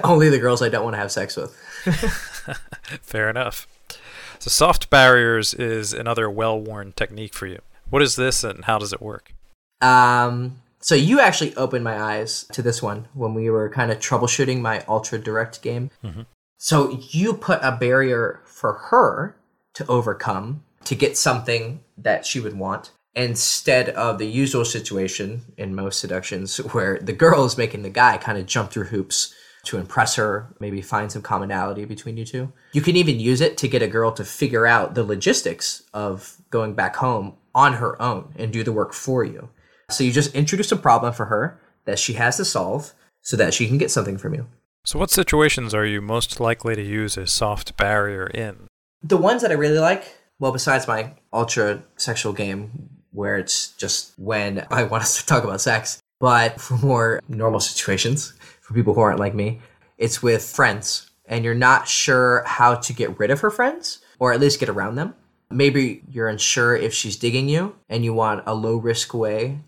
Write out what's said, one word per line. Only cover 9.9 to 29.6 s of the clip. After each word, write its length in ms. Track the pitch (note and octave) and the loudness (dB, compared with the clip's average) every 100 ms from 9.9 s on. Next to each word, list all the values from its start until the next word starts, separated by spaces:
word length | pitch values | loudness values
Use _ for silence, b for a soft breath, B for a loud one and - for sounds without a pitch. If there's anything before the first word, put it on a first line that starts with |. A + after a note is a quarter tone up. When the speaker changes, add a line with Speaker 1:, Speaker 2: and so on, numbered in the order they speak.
| B2+ B2 B2 A#2+ A#2+ B2+ - _ _ | 10 8 6 2 0 -6 -10 _ _
Speaker 1:
so 140 | - | 2
you 240 | C3+ D#3+ C#4 | 4 6 6
actually 380 | G#3 - D3 - | 6 4 -2 -2
opened 260 | C3 B2+ | -2 -2
my 160 | A#2 G#2+ | -4 -4
eyes 460 | G#2+ G#2+ A2+ - - | -4 -4 -4 -8 -8
to 80 | - | -4
this 220 | A#2+ A2+ | -2 -2
one 260 | G#2 G#2+ - | -4 -6 -10
when 180 | C#3 A2+ | -6 -4
we 160 | A2+ A2+ | -2 0
were 220 | A2 G#2 | 0 0
kind 200 | C3+ A#2 | -2 -2
of 100 | G#2+ | -2
troubleshooting 600 | - A#2+ A#2+ - B2+ B2+ | -2 0 0 0 0 0
my 240 | A2+ G#2+ - | -2 -4 -2
ultra 320 | A2 - A2 | -4 -4 -8
direct 440 | G#2+ A2 A#2 - | -4 -4 -4 -8
game. 260 | A#2 A#2+ C3+ - | -8 -6 -8 -10
Speaker 2:
Mm-hmm. 180 | G#2 F2+ A#2 _ _ _ | -14 -12 -16 _ _ _
Speaker 1:
So 320 | - D3+ C3+ | 0 2 2
you 420 | B2+ - D#3+ G#3+ | -4 -6 -2 0
put 280 | - - D#3+ | -2 -2 0
a 100 | C3 | 0
barrier 720 | A#2+ B2 C3 C3 A#2+ A#2 - | 0 2 2 2 0 -2 -6
for 300 | _ - A2 | _ -6 -4
her 600 | - - B3 E3 - F#3+ - _ _ _ - | -4 2 4 4 2 -6 -10 _ _ _ -10
to 100 | D3 | 0
overcome 760 | B2 A2+ F#2+ A2+ F#2+ A2 D3 - _ | 0 0 -2 -4 -6 -6 -10 -14 _
to 100 | - | -8
get 220 | B2+ C3 - | 0 0 2
something 640 | C#3+ A#2+ A#2+ A#2 A2+ D3 _ - | 0 0 -2 -4 -4 -12 _ -4
that 300 | G#2+ F#2+ - | -2 -2 -2
she 120 | B2+ | -6
would 200 | G#2+ G2 | -6 -6
want 320 | F#2+ G#2+ - _ _ | -6 -6 -10 _ _
instead 720 | B2 B2 A2+ - - - B2+ B2 | -6 -4 -2 -2 0 2 2 2
of 300 | - A#2 G#2 | -2 -4 -4
the 80 | G#2+ | -4
usual 400 | A#2+ C3+ B2+ A#2 | -2 0 0 -2
situation 720 | A2 - G2 F#2+ - G2 A#2+ - - | -4 -6 -4 -4 -4 -8 -10 -12 -12
in 180 | G2 | -8
most 260 | F#2+ G2 - | -6 -6 -6
seductions 580 | F2 F#2 - F#2+ F#2+ - | -4 -6 -6 -8 -8 -8
where 400 | E2+ A#2 F#2+ F#2+ | -4 -2 0 -2
the 160 | - | -6
girl 320 | F#2+ D#3 D#3 B2+ | 4 6 6 4
is 100 | - | 0
making 240 | A2+ G#2 | -4 -6
the 80 | G2 | -2
guy 300 | A2+ B2 F#2+ | 4 6 4
kind 180 | - G2+ | -2 -6
of 80 | |
jump 260 | F#2 A#2+ F#2+ | -2 -2 -2
through 140 | A2+ | -6
hoops 500 | F#2+ G#2 F#2 - - B B B | -4 -4 -2 -4 -4 B B B